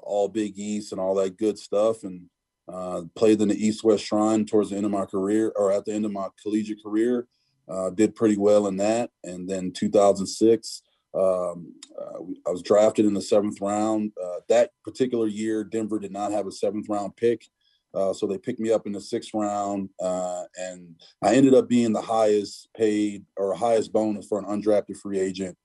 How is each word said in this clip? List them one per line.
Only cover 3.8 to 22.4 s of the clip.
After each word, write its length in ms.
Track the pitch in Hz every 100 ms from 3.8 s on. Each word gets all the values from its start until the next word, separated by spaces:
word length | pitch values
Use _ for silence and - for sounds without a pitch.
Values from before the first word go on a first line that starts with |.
West 220 | 110 101
Shrine 400 | - 107 107 110
towards 240 | 107 107 95
the 80 | 101
end 80 |
of 80 | 104
my 140 | 101 95
career, 460 | 101 98 107 110 104
or 160 | 101
at 120 | 101 101
the 60 |
end 100 | 107
of 80 | 107
my 160 | 98 95 _
collegiate 400 | 107 107 107 107
career. 440 | 107 107 117 123 123 _ _ _ -
Uh, 220 | 92 92
did 240 | 92 107
pretty 220 | - 113 104
well 300 | 101 104 101
in 100 | 95
that. 340 | 104 117 123 _
And 240 | 90 90 90
then 240 | 95 92
two 160 | - 104
thousand 380 | 104 101 95 92
six, 560 | - 110 113 - - _ _ _
um, 580 | - 95 90 90 87 82 - - -
uh, 220 | - - - - -
I 40 |
was 120 | 90
drafted 440 | 85 104 107 113 107
in 80 |
the 80 | 98
seventh 360 | 90 107 104 104
round. 500 | 101 104 110 110 107 -
Uh, 180 | 90 87 -
that 240 | 95 117 _
particular 420 | - - 127 120 110
year, 380 | 104 110 110
Denver 340 | 101 110 107 107
did 140 | 98
not 200 | 98 104
have 140 | 104 95
a 60 |
seventh 360 | - 104 104 104
round 260 | 104 98 -
pick. 240 | 117 - _ _ _ _ _
Uh, 180 | 90 95
so 140 | 95 101
they 100 | 95
picked 240 | - 120
me 100 | 110
up 160 | 107 110
in 60 |
the 80 | 98
sixth 300 | - 117 -
round, 560 | 110 104 104 101 101 95 -
uh, 440 | 92 92 90 90 87 -
and 380 | 92 90 87 82 - -
I 140 | 98 127
ended 180 | 135
up 140 | 127 110
being 260 | 120 117
the 80 | 107
highest 680 | - 113 107 104